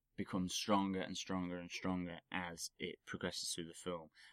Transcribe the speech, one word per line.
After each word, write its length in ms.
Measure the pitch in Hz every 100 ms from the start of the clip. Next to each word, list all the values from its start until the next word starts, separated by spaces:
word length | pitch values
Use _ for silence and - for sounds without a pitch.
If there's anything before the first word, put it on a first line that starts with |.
| _ -
becomes 380 | 95 95 90
stronger 460 | - - 98 98 95
and 180 | 85 92
stronger 400 | - 92 90 87
and 140 | 87
stronger 480 | - 95 90 87 82 -
as 380 | 90 87 82 - -
it 180 | 87 - -
progresses 440 | 90 90 - - -
through 100 | 82
the 80 |
film. 360 | - 90 85 78 - -